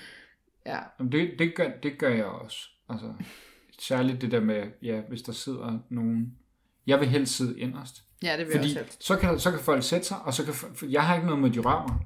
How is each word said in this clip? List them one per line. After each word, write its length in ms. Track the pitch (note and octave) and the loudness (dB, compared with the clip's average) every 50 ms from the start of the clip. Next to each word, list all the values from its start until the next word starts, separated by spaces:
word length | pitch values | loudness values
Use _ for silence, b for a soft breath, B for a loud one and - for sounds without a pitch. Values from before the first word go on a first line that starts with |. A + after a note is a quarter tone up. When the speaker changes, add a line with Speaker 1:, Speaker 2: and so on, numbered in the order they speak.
| B B B B B B B B _ _ _ _ _ | B B B B B B B B _ _ _ _ _
Speaker 1:
Ja. 120 | - C3+ - - - - - | -8 -8 -8 -8 -12 -8 -4
Speaker 2:
Jamen, 120 | B2+ B2 | -2 2
det, 200 | C#3 D#3 F3 E3 - - | 2 2 2 2 2 0
det 160 | E3 E3 - | 0 0 2
gør, 120 | F3+ E3+ C3+ C3+ - - | 0 0 0 -2 -4 -6
det 140 | D3 C#3 | -6 -2
gør 120 | - D3+ C3 | 0 2 2
jeg 160 | A#2+ A2+ G#2 | 2 2 0
også. 320 | F#2+ - - - - - - - - _ _ _ - | -2 -6 -10 -12 -12 -14 -14 -16 -18 _ _ _ -12
Altså, 160 | A#2 G#2+ A2 A2 A2 - B B B B B B B B B B B - | -10 -10 -10 -12 -12 -12 B B B B B B B B B B B -14
særligt 420 | - - C3+ B2+ B2+ C3 B2+ B2+ | -4 -2 2 2 2 2 2 0
det 100 | B2+ A2+ | 0 0
der 80 | B2 A2+ | 2 2
med, 220 | G#2+ G#2+ G#2+ G#2 G2+ G#2+ - - B2+ | 2 2 0 0 -2 -6 -10 -8 -6
ja, 180 | A#2 A2 G#2+ G#2+ - | -4 -4 -4 -4 -8
hvis 120 | B2+ A#2 | -10 -10
der 100 | - A#2+ | -8 -10
sidder 480 | A2+ - - C#3 C3 - - A#2 A2+ A#2 - - | -10 -8 -8 -8 -8 -6 -6 -6 -6 -6 -6 -6
nogen. 440 | B2 A#2+ A2+ A2+ A#2 A2+ A#2 B2 - - _ _ _ _ _ _ _ _ _ | -4 -2 0 0 0 0 -2 -4 -6 -14 _ _ _ _ _ _ _ _ _
Jeg 120 | C3+ C#3 C#3 | 4 4 6
vil 80 | D3 | 6
helst 280 | B2 C3+ C#3+ C3+ C3 - | 4 4 4 2 0 0
sidde 220 | - C3 B2 B2+ - | 0 0 -2 -2 -4
inderst. 440 | B2 B2+ B2+ - B2+ - - - - _ _ _ F3+ | -6 -6 -8 -8 -12 -14 -18 -20 -20 _ _ _ -2
Speaker 1:
Ja, 140 | E3+ D#3 | -2 -2
det 20 | D#3 | -2
vil 120 | E3 D#3 D#3 | 0 0 2
jeg 60 | C#3+ | 2
Speaker 2:
Fordi 60 | C3+ D3 | 2 2
Speaker 1:
også 100 | C#3+ D3 | 0 -2
helst. 240 | - - - - - | -6 -8 -12 -8 0
Speaker 2:
så 140 | - G3 | 0 2
kan, 220 | F#3+ F#3+ F3 E3 C3+ | 4 4 2 2 4
så 120 | - F3+ | 2 2
kan 80 | E3+ C#3+ | 0 2
folk 240 | - D#3+ C#3+ C3 B2 | 2 2 2 4 4
sætte 240 | - E3 F3+ F3+ | 2 0 0 0
sig, 100 | - G3 - | -2 -6 -6
og 120 | - C#3+ B2 | -4 -4 -2
så 120 | D#3 C3+ | -2 -2
kan 80 | D3+ C#3 | -2 -4
f-, 200 | - - - - | -6 -8 -10 -12
for 100 | - D#3 | -10 -4
jeg 180 | C3 C3+ C#3+ D3+ | 0 2 4 4
har 80 | E3+ F3 | 4 4
ikke 100 | E3 E3+ | 2 2
noget 140 | E3+ D3+ C#3 | 0 2 4
med, 80 | C3+ B2 | 4 4
at 60 | A#2 | 4
de 40 | A#2 | 4
rører 280 | A2+ B2+ D3 D#3+ C#3+ | 2 2 2 2 0
mig. 100 | B2+ - - - | -2 -2 -2 -2